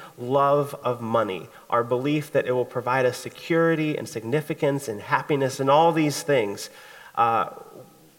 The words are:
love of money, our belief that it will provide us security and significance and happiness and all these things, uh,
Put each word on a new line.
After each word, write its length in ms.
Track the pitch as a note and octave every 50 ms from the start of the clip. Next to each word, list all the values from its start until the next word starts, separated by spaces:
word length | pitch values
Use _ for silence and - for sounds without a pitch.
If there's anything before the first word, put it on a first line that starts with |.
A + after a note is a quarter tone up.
| - - -
love 580 | - B2 B2 C3+ C#3 C#3 C#3 D3 D3 C#3 - - - -
of 180 | B2 B2 A#2
money, 460 | A#2 A2+ A2+ A2+ G#2+ G2+ F#2+ E2 - - - - - -
our 140 | - A#2 A#2
belief 480 | A#2+ B2+ B2 C3 D3 D3+ D3+ D3 - -
that 140 | A2 -
it 40 | A2
will 140 | B2+ B2+ A#2+
provide 400 | - - B2+ A2 B2 B2+ C3 B2+
us 120 | B2 A#2
security 800 | - - A#2 - - - - E3 E3 E3 E3 E3 D#3 D#3 D3+ D3+
and 140 | - - -
significance 800 | - A2+ - A2+ C#3 D#3 D3+ - C#3+ - D#3 C#3 C#3 C#3 -
and 140 | A2+ G#2 G2+
happiness 580 | - - C#3+ - - - D3+ C3+ C3+ B2+ C3 -
and 100 | C3+ C3+
all 240 | C#3+ D3+ E3 E3 D#3+
these 300 | D#3+ D3+ D3 C3+ - -
things, 460 | - C#3+ B2+ G#2+ G2+ G2+ - - - - - - - - - - - -
uh, 360 | - A#2 A#2 A#2 G#2+ - - - - - - - - - - - - - - _